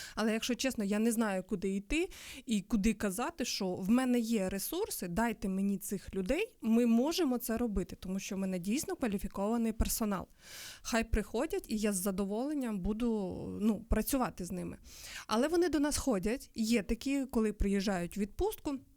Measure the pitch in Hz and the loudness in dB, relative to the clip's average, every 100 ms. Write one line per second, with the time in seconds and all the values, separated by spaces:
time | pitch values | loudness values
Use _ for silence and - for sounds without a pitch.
0 | - - 220 220 - 233 262 240 202 208 | -8 0 2 2 0 0 0 0 0 2
1 | 226 220 220 190 185 202 196 196 202 302 | 2 2 2 0 -2 -2 -2 -2 0 0
2 | 381 - - 277 - 214 - 220 208 220 | 0 -4 -16 -12 -2 0 2 2 2 2
3 | 208 185 277 - 240 - 190 180 190 240 | 0 -2 -4 -4 -4 -2 -2 -2 2 4
4 | 262 247 226 226 185 196 - 330 440 - | 4 2 2 0 0 -2 -4 -2 -4 -4
5 | 185 170 233 220 202 190 196 196 - 196 | -4 0 0 0 -2 0 0 -2 -4 -8
6 | - 190 185 294 453 - 226 226 247 226 | -6 -4 0 0 -2 -4 2 4 6 4
7 | 277 339 302 247 - 226 240 196 175 - | 4 2 2 0 -2 -2 -2 -2 -4 -6
8 | 180 196 - 190 190 185 175 254 359 359 | -6 -6 -4 -4 -2 -2 0 -2 -2 -2
9 | 240 196 202 - 202 233 226 220 214 - | -2 -2 -4 -4 -2 0 0 0 0 0
10 | 214 190 - - - - - - - 226 | -2 -2 -6 -14 -20 -16 -14 -14 -2 0
11 | 226 226 208 226 302 392 - 220 208 196 | 2 0 0 -2 -2 -2 -2 0 0 0
12 | 202 190 196 214 277 302 247 208 185 214 | 0 0 -2 -2 -2 -2 -2 -2 -2 0
13 | 240 220 185 - 185 185 214 202 - 214 | 0 0 -2 -4 -6 0 2 2 2 2
14 | 214 269 208 - 175 180 175 180 - - | 4 2 0 -2 -6 -6 -6 -10 -14 -16
15 | - - - 214 294 339 359 294 294 277 | -14 -12 -2 2 4 4 4 4 2 2
16 | - 196 208 269 - - 220 233 185 226 | 2 2 2 -2 -4 -4 2 2 2 -2
17 | 262 277 262 240 220 208 202 196 196 185 | 0 0 0 2 2 2 2 2 2 0
18 | 175 - 196 - 392 427 311 269 - | -2 -4 -4 0 -2 -2 -4 -6 -8